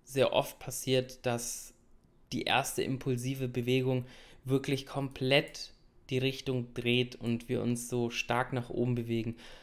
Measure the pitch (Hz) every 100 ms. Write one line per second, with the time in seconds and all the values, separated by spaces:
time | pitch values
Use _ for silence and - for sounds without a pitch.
0 | - 135 123 - - - - - - 131
1 | 127 - 127 120 - - - - _ -
2 | _ _ - - - 117 135 - - 127
3 | - 123 127 135 127 123 120 131 127 127
4 | 123 - - - 127 135 135 135 - 143
5 | 139 135 131 139 147 - - - - _
6 | - 127 135 131 - 127 120 - 120 123
7 | 123 - 117 117 - 120 110 120 - 123
8 | 117 - - 120 127 127 123 - 120 120
9 | 117 113 113 113 - -